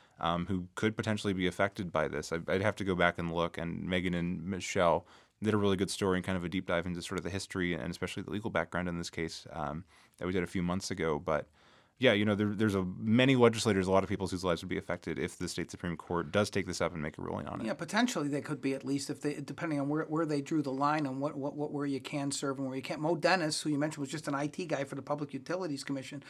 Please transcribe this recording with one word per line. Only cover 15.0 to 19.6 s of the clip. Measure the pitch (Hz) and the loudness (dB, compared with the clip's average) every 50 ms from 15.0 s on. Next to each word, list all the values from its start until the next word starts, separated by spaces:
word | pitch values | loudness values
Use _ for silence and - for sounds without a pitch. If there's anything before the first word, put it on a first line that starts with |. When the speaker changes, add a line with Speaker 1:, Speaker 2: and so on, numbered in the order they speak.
| - 85 80 65 | -4 -4 -4 -2
Speaker 1:
if | 76 87 - - | -2 -4 -4 -4
the | 90 85 | -6 -6
state | - - 82 - | -4 -4 -6 -6
Supreme | - - - 90 82 76 | -6 -6 -4 -4 -4 -4
Court | - - 90 85 82 73 | -4 -2 -2 -2 -2 0
does | 87 101 104 - | 2 2 2 2
take | - 104 90 | 2 -2 -2
this | 90 85 - | -2 -2 -2
up | 90 82 87 | -2 -2 -2
and | 82 | -2
make | 73 76 - - | -6 -6 -6 -6
a | |
ruling | 92 85 87 101 - - | -6 -6 -4 -4 -6 -6
on | - - | -6 -6
it. | - - | -4 -4
Speaker 2:
Yeah, | - | -4
potentially | - - 165 - 208 247 240 - 180 143 143 | -6 -6 -2 0 2 2 2 2 0 -2 -2
they | 143 143 | -2 -2
could | - - 151 127 | -4 -4 -6 -4
be, | 120 135 135 | -2 -2 -2
at | 135 - | -2 -2
least | 131 139 139 135 - | -2 -2 -2 -2 -4
if | 147 - | -6 -4
they, | - 147 147 | -4 -4 -4
depending | - 139 - 151 - | -4 -6 -8 -8 -6